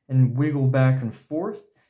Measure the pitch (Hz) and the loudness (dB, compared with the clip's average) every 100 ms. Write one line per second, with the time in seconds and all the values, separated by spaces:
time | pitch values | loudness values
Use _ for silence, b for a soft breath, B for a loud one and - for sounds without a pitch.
0 | - 131 127 120 151 143 131 135 131 131 | -2 2 2 2 -2 0 0 2 2 0
1 | 117 - - 156 202 208 - _ _ | -4 -10 -10 -8 -6 -10 -18 _ _